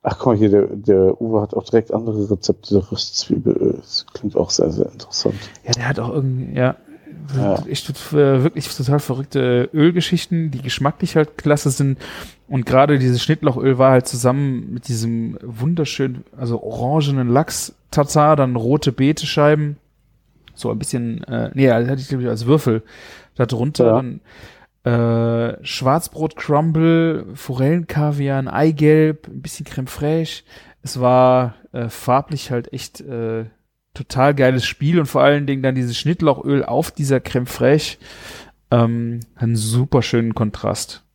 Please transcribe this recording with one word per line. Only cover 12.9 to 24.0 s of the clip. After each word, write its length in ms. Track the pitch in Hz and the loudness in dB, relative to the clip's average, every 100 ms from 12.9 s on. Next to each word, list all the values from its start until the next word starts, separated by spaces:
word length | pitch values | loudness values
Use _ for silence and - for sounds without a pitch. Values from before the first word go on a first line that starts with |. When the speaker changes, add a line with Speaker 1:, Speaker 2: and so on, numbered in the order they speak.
| 143 | 4
Speaker 2:
dieses 200 | 127 123 | 2 0
Schnittlauchöl 540 | - 156 151 123 131 127 | 0 2 2 2 2 4
war 120 | 131 | 6
halt 160 | 127 127 | 6 2
zusammen 680 | 123 123 135 139 127 - | 0 0 2 -2 -4 -8
mit 140 | 120 - | -10 -6
diesem 480 | 113 117 117 113 - | -4 -2 -2 -4 -8
wunderschönen, 840 | 120 113 139 170 147 - 135 123 - - | -14 -4 -2 0 -2 -2 -4 -4 -14 -8
also 260 | 120 117 | -4 -4
orangenen 680 | 110 117 123 156 143 135 123 | -4 -4 0 2 2 0 2
Lachs-Tatar, 1080 | 123 160 - - _ _ - 143 156 147 147 | 2 2 -6 -10 _ _ -2 2 4 4 4
dann 180 | 131 123 | 2 0
rote 360 | 113 151 147 | 0 2 0
Beete-Scheiben, 840 | 120 135 156 147 - 147 151 147 147 _ _ _ _ _ _ _ | 2 0 0 -2 2 4 4 0 -6 _ _ _ _ _ _ _
so 160 | - 117 | -8 -6
ein 80 | 110 | -4
bisschen, 440 | - 127 117 113 | -4 -4 -4 -6
äh, 260 | - 117 113 | -6 -6 -4
nee, 120 | 131 135 | 2 4
das 200 | 117 120 | 4 0
hatte 120 | 135 | -4
ich, 80 | 131 | -4
glaub 120 | 135 | -4
ich, 60 | 123 | -2
als 180 | 113 117 | -2 2
Würfel 360 | 151 135 113 - - - - _ | 2 2 -2 -4 -20 -20 -20 _
da 100 | - 120 | -4 -2
drunter. 400 | 113 131 151 117 | 0 -4 0 2
Speaker 1:
Ja. 60 | |
Speaker 2:
Dann, 240 | 113 | 2